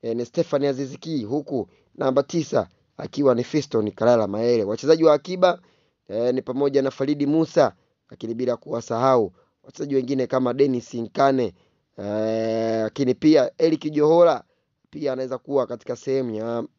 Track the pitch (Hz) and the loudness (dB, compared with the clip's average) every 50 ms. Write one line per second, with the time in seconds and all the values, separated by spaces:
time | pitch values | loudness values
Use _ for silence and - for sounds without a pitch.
0 | - 117 113 120 120 - _ 175 165 - - 139 139 143 135 127 139 131 143 - | -6 -6 -6 -6 -6 -6 _ -4 -2 0 0 0 0 0 -2 -2 -6 -10 -10 -14
1 | - 160 160 143 110 101 123 156 143 - 151 123 98 _ _ _ _ _ _ - | -10 -6 -6 -6 -4 -4 -4 -4 -4 -4 -6 -6 -6 _ _ _ _ _ _ -2
2 | 139 135 131 139 139 _ - 170 151 - - 131 98 - _ _ _ _ _ - | -2 2 2 2 0 _ -2 -4 -4 0 -2 -2 -2 -2 _ _ _ _ _ -14
3 | 156 - - 139 143 135 123 117 - - - 156 139 - - 113 107 107 - - | -14 -10 -4 2 2 4 4 2 0 -2 -2 -4 -4 -2 -2 -2 -2 -2 -4 0
4 | 113 120 123 117 107 98 101 107 113 120 120 117 104 98 107 - - 139 160 165 | 2 4 4 4 2 -2 -2 -2 0 2 2 2 0 -2 -4 -4 2 2 4 6
5 | 160 160 147 147 _ - 185 180 180 180 175 - _ _ _ _ _ _ _ _ | 6 4 4 4 _ -6 -2 2 2 2 2 0 _ _ _ _ _ _ _ _
6 | _ _ 101 110 117 123 123 131 127 - 127 131 143 143 139 139 135 135 - - | _ _ -6 -2 -2 0 -2 -2 -4 -4 -4 -2 -2 2 2 2 0 0 -4 -4
7 | 139 139 147 143 143 139 151 160 160 156 - 170 143 113 - _ _ _ _ _ | -4 -4 -2 -2 0 0 2 0 0 0 2 2 2 2 0 _ _ _ _ _
8 | _ _ - _ - 113 113 117 127 123 - - _ - 131 117 113 - 120 117 | _ _ -18 _ -10 -8 -6 -4 -2 -4 -4 -4 _ -8 -8 -8 -6 -6 -4 0
9 | 123 135 131 123 107 90 _ _ _ _ _ _ _ - _ - - 147 139 135 | 2 4 4 4 2 0 _ _ _ _ _ _ _ -20 _ -10 -8 -2 -2 -2
10 | 127 123 143 131 127 - - 131 127 123 123 135 139 135 131 123 117 - - 120 | 0 0 -2 -2 -2 -2 0 0 0 0 2 2 2 2 2 -4 -6 -8 -8 -8
11 | 117 107 _ - 139 139 135 131 123 98 - _ _ _ _ _ _ _ _ - | -8 -8 _ 0 2 2 2 2 -2 -2 -6 _ _ _ _ _ _ _ _ -12
12 | 101 101 104 107 110 110 110 113 113 110 110 113 113 113 113 113 110 110 _ - | -8 -6 -4 -2 -2 -2 -2 -2 -2 -2 -2 -2 -2 -2 -2 -2 -2 -4 _ -2
13 | 139 127 123 _ - 156 156 151 127 - _ _ 165 165 160 - - 156 151 151 | -2 -2 -2 _ 4 4 4 4 4 0 _ _ 0 0 0 0 -4 -4 -2 2
14 | 147 151 165 170 175 170 147 113 - _ _ _ _ _ _ _ _ _ - 156 | 2 4 6 6 6 4 4 0 -6 _ _ _ _ _ _ _ _ _ -14 -8
15 | 156 139 131 127 131 127 127 123 _ - 139 139 123 - 120 113 - - 123 - | -6 -6 -4 -4 -6 -8 -8 -10 _ -2 -2 -2 0 -2 -6 -12 -8 -10 -10 -10
16 | - - 135 135 131 120 110 107 110 117 117 117 117 - _ | -6 -4 -2 -2 -2 -4 -6 -6 -6 -4 -6 -6 -6 -8 _